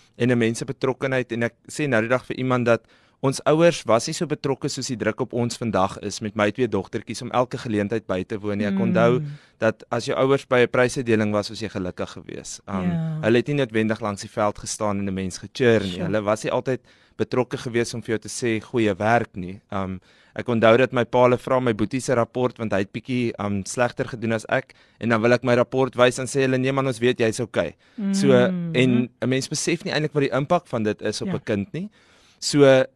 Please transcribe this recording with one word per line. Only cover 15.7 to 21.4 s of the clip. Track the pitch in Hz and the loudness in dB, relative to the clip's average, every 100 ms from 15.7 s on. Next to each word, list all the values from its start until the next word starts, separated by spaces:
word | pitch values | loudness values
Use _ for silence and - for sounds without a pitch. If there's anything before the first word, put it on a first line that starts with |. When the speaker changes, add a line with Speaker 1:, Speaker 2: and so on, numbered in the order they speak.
| 110 | 4
Speaker 1:
nie. | 98 | 2
Speaker 2:
Sure. | 87 | -4
Speaker 1:
Hulle | 95 107 | -4 -2
was | 104 110 | 0 -2
nie | 156 | -2
altyd | 123 127 123 _ _ _ - | -4 -2 -6 _ _ _ -8
betrokke | 113 123 123 127 | -2 -2 -2 -6
geweest | 123 117 117 | -4 -2 -2
om | 120 | -4
vir | - 107 | -4 -4
jou | |
te | 107 | -6
sê, | - 123 110 | -4 -2 -2
"Goeie | - 123 107 92 | -2 0 0 0
werk," | 107 117 110 101 | 2 2 0 -8
nie. | 90 98 _ | -12 -12 _
Ehm, | 98 95 92 - _ _ - | -6 -6 -8 -14 _ _ -8
ek | 107 | -2
onthou | 117 113 120 | 4 6 6
dat | 127 | 4
my | 127 113 | 0 0
pa | 127 | 4
hulle | 123 | 4
vra | 123 | 4